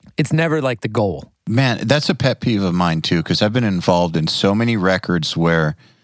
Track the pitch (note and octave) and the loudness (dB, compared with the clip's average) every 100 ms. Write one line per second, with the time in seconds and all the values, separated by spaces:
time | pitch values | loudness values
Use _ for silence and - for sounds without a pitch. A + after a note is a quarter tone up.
0 | - - D3+ D#3 E3 D#3 C3 A#2+ A#2+ A2 | -8 -4 -2 0 0 0 -2 -4 -4 -2
1 | G2+ D#2 - _ - A2+ C3+ G#2 A2 C#3+ | -2 -2 -10 _ -2 0 0 0 0 0
2 | D3 E3+ C3 A#2 - G#2+ G2 F2 F2 E2 | 0 0 0 0 0 0 0 0 0 0
3 | - E2+ E2 E2 G#2 A#2+ A2+ F2+ E2+ F2 | 0 -2 0 0 0 0 0 0 0 2
4 | F2 E2 D#2+ - G2+ G#2 A#2 A2 F#2 F#2 | 2 0 -2 0 0 2 0 0 2 0
5 | - F2 D#2 - E2 E2 D#2 - - _ | 0 -2 -2 0 2 2 0 -2 -12 _